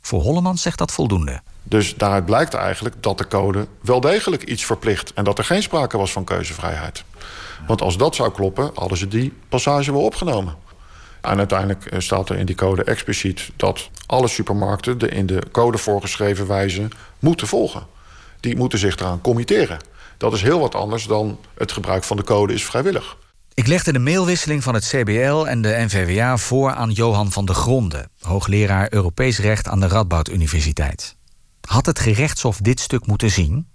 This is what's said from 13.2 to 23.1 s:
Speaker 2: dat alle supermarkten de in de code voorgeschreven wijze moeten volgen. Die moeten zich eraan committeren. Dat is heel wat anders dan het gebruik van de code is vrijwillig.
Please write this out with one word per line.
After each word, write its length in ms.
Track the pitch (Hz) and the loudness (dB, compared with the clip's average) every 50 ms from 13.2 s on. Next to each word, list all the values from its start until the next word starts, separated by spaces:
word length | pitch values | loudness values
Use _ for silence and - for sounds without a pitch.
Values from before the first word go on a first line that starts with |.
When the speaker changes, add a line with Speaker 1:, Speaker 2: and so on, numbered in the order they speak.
| - 95 90 - - - - | -2 -4 -4 -4 -10 -14 -6
Speaker 2:
dat 340 | - 95 95 92 - - - - - - | -2 -2 -2 0 -2 -10 -14 -16 -18 -6
alle 220 | - 120 127 127 | 0 2 2 2
supermarkten 680 | 113 - - 101 - 101 101 98 98 101 101 - 123 123 | 2 0 -2 -2 -2 0 0 0 0 -2 -2 -2 -4 -2
de 120 | 120 113 - | -2 -2 -2
in 160 | - 95 98 | 0 -2 0
de 160 | 90 95 90 - - | 0 0 -2 -4 -2
code 260 | - 120 117 120 117 | 2 2 2 4 2
voorgeschreven 680 | 110 - 107 104 101 98 95 - - 107 101 101 90 101 | 0 0 0 0 0 -2 -4 -4 -2 0 0 0 -2 -2
wijze 400 | 95 101 98 98 98 87 95 104 110 - - - - - - | -2 0 0 0 -2 -2 -4 -6 -6 -8 -12 -20 -20 -8 0
moeten 280 | - 156 170 - - | 2 2 2 2 -2
volgen. 380 | - - 220 - - - - - - - - - - - - - - - - | -2 0 0 0 -2 -4 -10 -14 -16 -20 -20 -20 -20 -20 -20 -20 -20 -20 -8
Die 160 | - 120 117 | -6 -4 -2
moeten 240 | - 123 127 - 101 | 0 0 0 0 0
zich 160 | 98 98 87 | 0 0 0
eraan 260 | - 90 90 87 87 | 0 -4 -4 -4 -2
committeren. 580 | - 123 120 117 120 - 208 214 - - 85 76 - - - - - - - | 0 0 0 0 2 2 2 2 2 0 -2 -12 -12 -18 -20 -20 -20 -20 -10
Dat 160 | - - 113 110 | -2 -2 0 0
is 80 | 104 | 2
heel 180 | 92 123 170 175 | 2 2 2 2
wat 160 | 147 117 - | 2 0 0
anders 300 | 101 98 104 110 117 110 | -2 -4 -2 -4 -6 -2
dan 340 | 107 110 107 107 107 92 - - - - | -2 0 0 0 -2 -4 -8 -14 -20 -8
het 140 | - 110 98 | -8 -6 -6
gebruik 320 | - - 87 95 95 95 - | -6 -6 -2 -2 -2 -2 0
van 140 | - 107 | -2 -4
de 60 | 101 101 | -4 0
code 300 | - 110 104 104 98 110 | 2 4 4 4 2 0
is 120 | 110 - | -2 -4
vrijwillig. 520 | - - 120 139 196 185 - - - | -4 -4 -2 0 0 -2 -2 -6 -8